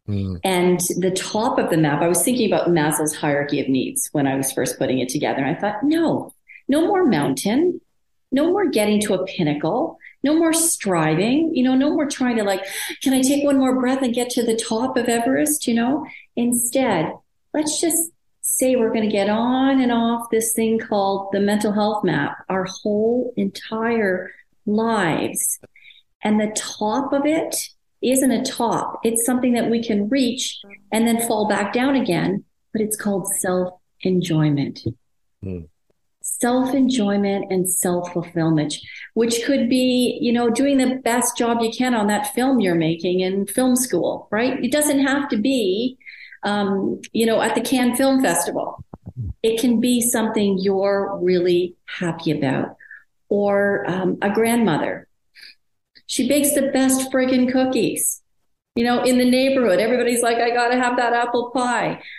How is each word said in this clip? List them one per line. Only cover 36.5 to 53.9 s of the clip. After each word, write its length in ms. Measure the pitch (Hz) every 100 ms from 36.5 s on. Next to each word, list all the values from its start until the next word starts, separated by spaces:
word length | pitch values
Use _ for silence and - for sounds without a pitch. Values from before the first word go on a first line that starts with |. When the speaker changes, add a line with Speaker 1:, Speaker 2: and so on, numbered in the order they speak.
| 254 262 277 247 - 202 202 202 196 -
Speaker 2:
and 180 | 185 185
self-fulfillment, 1040 | - 185 175 175 175 165 170 160 156 147 - - - -
which 300 | 220 233 233
could 240 | - 269 233
be, 500 | 254 254 247 247 -
you 120 | 240
know, 180 | 233 240
doing 280 | 226 277 269
the 180 | 247 262
best 320 | 226 247 233 -
job 220 | 233 233
you 100 | 226
can 240 | - 254
on 120 | 233 202
that 280 | 208 -
film 260 | - 254 254
you're 140 | 190
making 460 | 170 160 170 185 185
in 260 | 185 196 190
film 300 | 247 254 247
school, 500 | - 170 - - -
right? 320 | 208 262 262
It 80 | 240
doesn't 280 | 302 302 277 269
have 220 | 285 285
to 60 | 220
be, 640 | 262 262 196 196 254 - - - - -
um, 560 | 202 208 196 196 202 - -
you 140 | 214 226
know, 140 | 220
at 140 | 226 -
the 40 |
Cannes 360 | 233 254 247 240
Film 260 | 269 269
Festival. 640 | 202 170 - - - - - - - 127 104 -
It 180 | 226 226
can 200 | 254 226
be 200 | 247 240
something 560 | 226 233 220 220 202 190
you're 580 | 196 190 196 202 190 196
really 540 | 180 185 180 175 180 - -
happy 440 | - 175 165 165
about. 460 | 151 135 143 - - - - - _ -
Or, 560 | 202 202 202 202 202
um, 300 | -